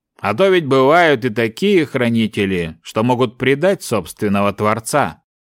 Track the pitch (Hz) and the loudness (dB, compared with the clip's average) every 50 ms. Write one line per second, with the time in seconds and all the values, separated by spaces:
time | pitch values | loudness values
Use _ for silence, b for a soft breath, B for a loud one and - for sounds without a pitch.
0 | _ _ _ - - 98 104 113 190 196 185 180 165 135 131 135 131 131 151 175 | _ _ _ -6 -4 -4 0 2 2 2 2 2 2 2 2 2 4 4 4 4
1 | 175 160 143 120 107 127 104 120 117 113 110 - - 202 208 180 151 123 - 135 | 4 4 2 0 -2 -4 -4 -2 -4 -4 -4 -2 0 0 2 2 0 0 -2 -2
2 | 123 117 117 113 113 101 - - 101 95 95 90 85 82 78 - _ - - 110 | -2 0 0 0 0 0 -2 -2 -2 -2 -2 -2 -4 -6 -10 -14 _ -8 -4 -2
3 | 113 123 127 117 127 113 110 - 127 123 139 139 151 185 202 - - - 123 107 | 0 0 0 0 0 -2 -4 -4 -2 -2 0 0 0 0 -2 -2 -4 -4 -4 -4
4 | 87 - - - 107 104 98 101 101 101 101 - 107 104 107 113 - - - 147 | -4 -6 -8 -6 -4 -2 0 0 0 -2 -2 -2 -2 -2 -2 -2 -4 -2 -2 -2
5 | 127 92 76 - _ _ _ _ _ _ | -2 -2 -6 -10 _ _ _ _ _ _